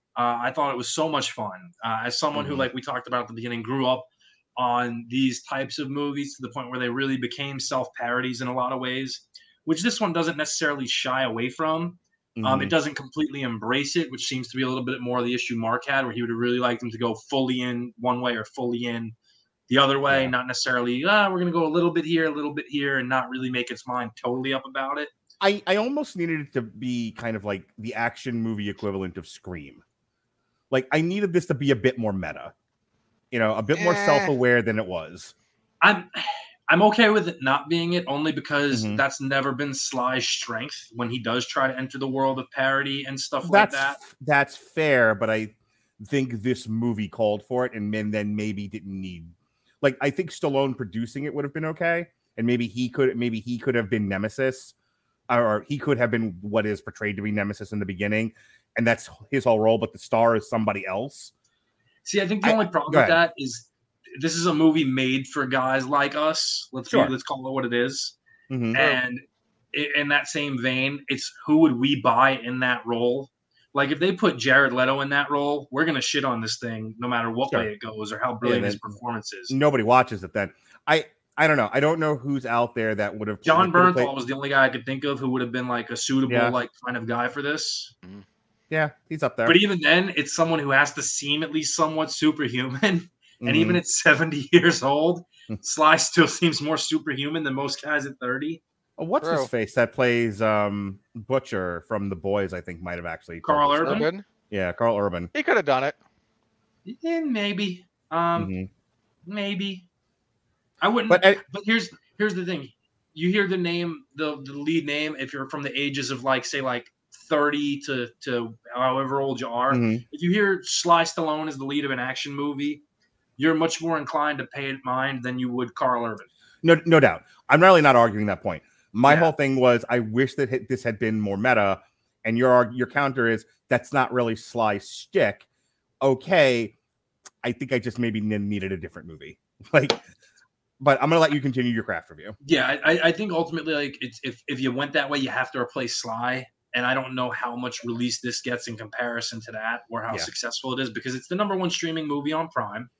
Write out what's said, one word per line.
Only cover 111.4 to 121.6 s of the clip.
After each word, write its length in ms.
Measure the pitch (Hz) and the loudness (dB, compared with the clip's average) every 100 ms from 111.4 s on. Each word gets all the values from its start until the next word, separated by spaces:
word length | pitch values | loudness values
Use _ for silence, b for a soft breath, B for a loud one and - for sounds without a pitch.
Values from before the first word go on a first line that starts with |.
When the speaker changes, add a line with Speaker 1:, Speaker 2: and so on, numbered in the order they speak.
| - | 0
Speaker 1:
but 120 | 196 202 | -6 0
here's, 240 | 226 - - _ - | 0 0 -12 _ -2
here's 180 | 208 180 | -2 0
the 100 | 180 | -4
thing. 220 | 156 123 _ _ _ _ | -6 -8 _ _ _ _
You 160 | 156 175 | -2 2
hear 160 | 208 190 | 2 2
the 100 | 185 | 0
name, 460 | 175 170 170 151 _ 143 | 0 -2 -4 -8 _ -6
the, 260 | 151 143 | -4 -4
the 100 | 135 | -10
lead 320 | 143 151 165 147 | -8 -2 0 0
name, 300 | 147 151 139 | -2 -4 -6
if 140 | 131 | -8
you're 160 | 139 135 | -8 -8
from 140 | 147 | -6
the 140 | 139 131 | -6 -4
ages 320 | 143 139 123 | -4 -4 -4
of, 120 | 123 | -4
like, 220 | 135 131 - | 0 0 -2
say, 160 | 139 | -4
like, 300 | 131 123 - _ _ - - | -4 -4 -8 _ _ -14 -2
thirty 500 | 151 147 147 143 139 | 2 2 0 -2 -4
to, 280 | 143 127 120 - 139 | -4 -6 -6 -10 -4
to 320 | 120 113 113 - 123 | -4 -4 -10 -8 -2
however 460 | 131 135 135 139 | 0 0 -2 -2
old 180 | 139 120 | -2 -4
you 80 | 123 | -4
are, 260 | 120 131 | 0 2
Speaker 2:
Mm-hmm. 300 | 127 113 117 - | 2 2 0 -6
Speaker 1:
if 100 | 151 | -4
you 100 | 175 | 0
hear 300 | 208 202 190 | 2 2 0
Sly 400 | - - 170 170 | -2 0 4 4
Stallone 440 | 165 - 160 156 156 | 4 -2 -2 -2 -4
as 100 | |
the 80 | 135 | -6